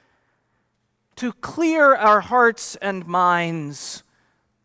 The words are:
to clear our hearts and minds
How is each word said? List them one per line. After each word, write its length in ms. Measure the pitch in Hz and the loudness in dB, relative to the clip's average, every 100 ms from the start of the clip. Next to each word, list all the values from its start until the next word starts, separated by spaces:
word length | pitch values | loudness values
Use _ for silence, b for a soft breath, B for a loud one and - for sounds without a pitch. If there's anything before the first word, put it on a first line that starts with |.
| _ _ _ _ _ _ _ _ _ _ _ - | _ _ _ _ _ _ _ _ _ _ _ -10
to 160 | 247 | -10
clear 640 | - - - 330 320 285 262 | -10 -12 -4 -2 4 4 4
our 240 | 208 208 | 4 4
hearts 560 | 196 247 233 226 - - | 2 2 2 0 -8 -8
and 280 | 196 190 | -8 -8
minds 1000 | 170 180 180 175 170 165 147 139 - - - _ _ _ _ _ | -4 0 2 2 -2 -6 -10 -12 -12 -14 -18 _ _ _ _ _